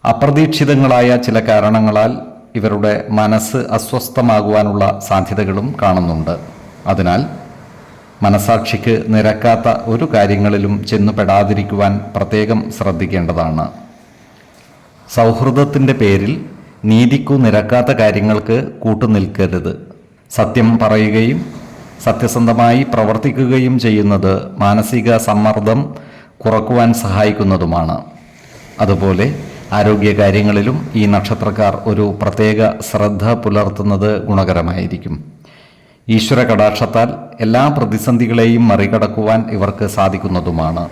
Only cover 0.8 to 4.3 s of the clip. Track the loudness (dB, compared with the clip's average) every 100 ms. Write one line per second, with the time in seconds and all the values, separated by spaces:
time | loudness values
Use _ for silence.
0.8 | 4 4 2 2 0 -2 2 2 2 2
1.8 | 2 2 0 -2 -12 -20 -10 -4 -4 0
2.8 | -2 -2 -2 0 2 0 0 -4 -2 -4
3.8 | -4 -6 -4 0 2